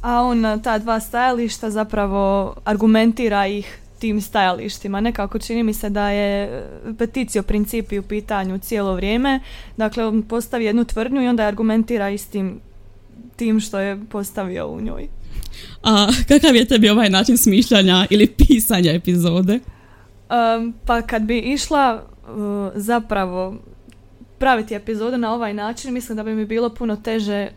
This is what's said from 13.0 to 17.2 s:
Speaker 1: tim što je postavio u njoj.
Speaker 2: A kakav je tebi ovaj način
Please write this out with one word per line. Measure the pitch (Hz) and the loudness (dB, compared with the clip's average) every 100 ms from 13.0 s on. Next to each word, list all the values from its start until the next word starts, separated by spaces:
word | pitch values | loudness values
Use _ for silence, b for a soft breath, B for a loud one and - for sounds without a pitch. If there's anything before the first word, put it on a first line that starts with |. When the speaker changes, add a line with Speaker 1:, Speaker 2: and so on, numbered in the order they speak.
| - - - - | -20 -20 -20 -4
Speaker 1:
tim | 233 220 | 0 0
što | 214 196 | 0 -4
je | 196 196 214 | -4 -6 -8
postavio | 214 202 - 190 180 - | -8 -8 -6 -6 -6 -8
u | - | -6
njoj. | 220 - 294 - B B B B B B | -8 -8 -10 -12 B B B B B B
Speaker 2:
A | - 214 208 247 - | 2 4 4 2 6
kakav | 285 320 240 | 6 8 6
je | |
tebi | 220 240 208 | 6 6 6
ovaj | 208 220 | 6 4
način | 190 | 4